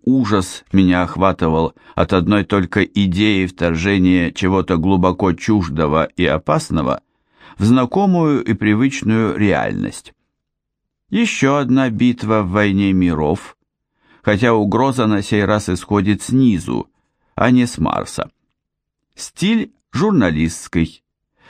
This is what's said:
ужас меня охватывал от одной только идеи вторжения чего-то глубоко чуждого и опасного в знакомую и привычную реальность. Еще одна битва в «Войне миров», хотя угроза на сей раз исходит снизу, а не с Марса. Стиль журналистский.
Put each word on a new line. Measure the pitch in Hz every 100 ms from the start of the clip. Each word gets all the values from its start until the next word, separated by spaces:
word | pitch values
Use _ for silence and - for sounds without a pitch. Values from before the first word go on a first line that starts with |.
ужас | - 131 104 101 90 - -
меня | 98 92 90
охватывал | 87 - 95 - 82 80 80 - - -
от | 85
одной | 95 87 104 92
только | 101 90 104
идеи | 95 101 98 87 107 98 90
вторжения | - 85 82 95 101 92 90 85
чего-то | - 95 95 85 87
глубоко | 90 95 92 90 95
чуждого | 82 - 107 80 73 76 78 76
и | -
опасного | 82 78 - 156 - 82 65 - - _ _ _ - -
в | 104
знакомую | 127 123 190 202 175 160 139
и | -
привычную | 104 107 107 135 - 107 110 110 -
реальность. | 104 73 52 50 50 - - _ _ _ _ _ _ _ _ _ _
Еще | 208 233 - 135 143
одна | 127 131 131
битва | 104 123 120 107 110
в | 92
«Войне | 101 104 98 98
миров», | 95 87 78 76 92 - - _ _ _ _ _ _
хотя | - 101 120
угроза | 113 104 107 135 127 110
на | 101
сей | 101 107
раз | 95 107 95
исходит | 90 - 101 98 98
снизу, | - 131 127 90 67 58 - _ _ _ _
а | - 120
не | 123 120
с | -
Марса. | 80 50 50 - - _ _ _ _ _ _ _ _ -
Стиль | - - 185 226 - _ _
журналистский. | 123 208 185 92 78 80 - - 87 82 - _ _ _ _ _